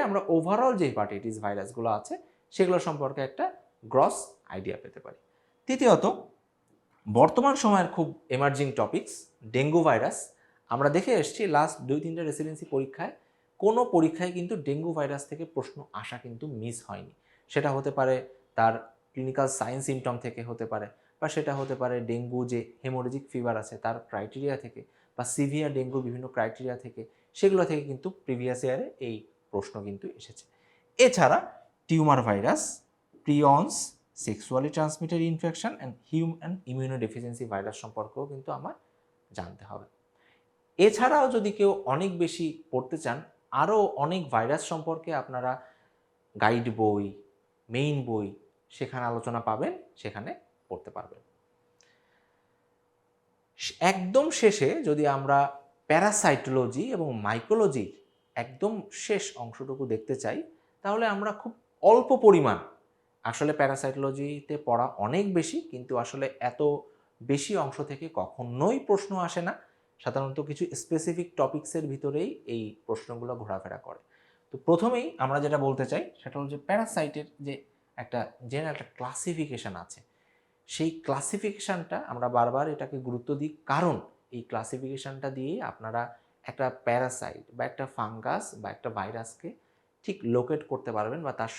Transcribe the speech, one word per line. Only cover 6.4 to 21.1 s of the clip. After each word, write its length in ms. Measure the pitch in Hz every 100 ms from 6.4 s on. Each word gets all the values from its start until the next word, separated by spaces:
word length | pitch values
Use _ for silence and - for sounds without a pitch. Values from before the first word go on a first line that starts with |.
| _ _ _ _ _ _ -
বর্তমান 480 | 107 156 247 269 277
সময়ের 260 | 220 196 170 -
খুব 100 | 156 - - 127
এমার্জিং 320 | 143 135 139 127
টপিকস 340 | 107 - - - - _ 113
ডেঙ্গু 260 | 123 143 170 160
ভাইরাস। 280 | 117 139 - - _ _ _ _
আমরা 160 | 120 139 170
দেখে 160 | 190 220
এসেছি 220 | 143 - 202 147
লাস্ট 200 | 147 - 131
দুই 100 | 147
তিনটা 180 | 165 165 160
রেসিডেন্সি 360 | 147 156 156 160
পরীক্ষায়, 380 | 135 135 - 190 - _ _ _ -
কোনো 160 | 196 233 240
পরীক্ষায় 380 | 175 160 160 180 180
কিন্তু 180 | 175 214 139
ডেঙ্গু 260 | 147 165 156
ভাইরাস 240 | 139 139 -
থেকে 140 | 151 160
প্রশ্ন 240 | - - - - 107
আসা 160 | 110 -
কিন্তু 200 | 123 117 151 117
মিস 160 | 113 117 -
হয়নি। 260 | 98 - _ _ _ _
সেটা 180 | 147 143 135
হতে 140 | 135 139
পারে 160 | 131 127 - - _ -
তার 160 | 113 113 - _ _
ক্লিনিক্যাল 360 | - 131 135 135 -
সাইন 200 | 110 131 135
সিম্পটম 280 | 131 127 120
থেকে 160 | 120 117 117
হতে 140 | 113 110
পারে, 140 | 117 104 - _